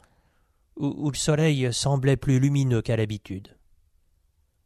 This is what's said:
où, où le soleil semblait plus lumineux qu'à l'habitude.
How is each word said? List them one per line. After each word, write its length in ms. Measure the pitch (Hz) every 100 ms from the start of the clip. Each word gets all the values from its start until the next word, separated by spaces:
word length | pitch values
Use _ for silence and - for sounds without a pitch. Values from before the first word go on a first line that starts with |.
| _ _ _ _ _ _ _ -
où, 100 | 143
où 240 | - 151
le 60 | 127
soleil 560 | - 151 160 143 127
semblait 440 | 117 139 139 135 135
plus 220 | - 131
lumineux 420 | 139 143 131 117
qu'à 140 | 107 110
l'habitude. 640 | 110 104 - 95 101 _ _ _ _ _ _ _ _ _ _ _